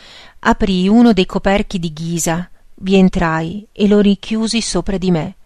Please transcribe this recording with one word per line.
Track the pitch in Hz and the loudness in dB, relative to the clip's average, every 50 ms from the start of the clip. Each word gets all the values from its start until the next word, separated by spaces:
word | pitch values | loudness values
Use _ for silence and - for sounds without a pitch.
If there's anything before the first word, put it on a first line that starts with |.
| - - - - - - - - | -20 -20 -20 -20 -20 -20 -16 -4
Aprii | - 220 226 - 220 196 190 180 180 196 | -2 -2 0 0 0 0 0 0 2 2
uno | 214 240 240 240 214 | 4 6 6 6 4
dei | 170 185 | 4 0
coperchi | - - 190 - 196 196 208 214 - - 190 | 0 -2 -4 -2 0 0 0 -2 -4 -6 -6
di | 165 170 151 | -6 -8 -8
ghisa, | 151 165 165 170 165 - 175 160 175 180 - - - _ - - | -8 -8 -6 -6 -4 -2 -2 -4 -4 -6 -8 -14 -20 _ -20 -20
vi | - 196 190 196 | -10 -4 0 4
entrai | 190 185 185 - 185 175 165 160 160 165 165 208 208 202 - _ | 4 4 4 4 2 -2 -2 -2 -4 -4 -6 -10 -12 -14 -14 _
e | - 208 196 | -2 0 2
lo | 202 208 | 4 4
richiusi | 202 202 202 - - - 220 220 220 220 226 226 | 4 4 2 0 -2 -6 -6 -4 -4 -4 -4 -4
sopra | - - - 180 - - 196 185 | -4 -4 -4 -4 -4 -4 -4 -4
di | 175 185 | -2 0
me. | 175 160 147 - - - - | 0 0 -2 -6 -10 -16 -20